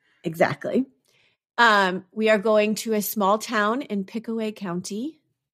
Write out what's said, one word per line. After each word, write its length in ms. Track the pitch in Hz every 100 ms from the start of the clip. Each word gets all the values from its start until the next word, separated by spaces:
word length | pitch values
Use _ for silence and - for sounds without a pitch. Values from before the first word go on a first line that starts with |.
| _ _
Exactly. 640 | 170 160 - - - 247 262 _ _ _ _ _ _ -
Um, 480 | 240 202 190 185 -
we 180 | 214 214
are 80 | 214
going 380 | 220 214 214 214
to 180 | 233
a 80 | 214
small 340 | 202 214 190 220
town 460 | 220 226 208 247
in 220 | - 202
Pickaway 520 | 190 233 233 226 220 214
County, 640 | 196 175 185 202 285 - _ _ _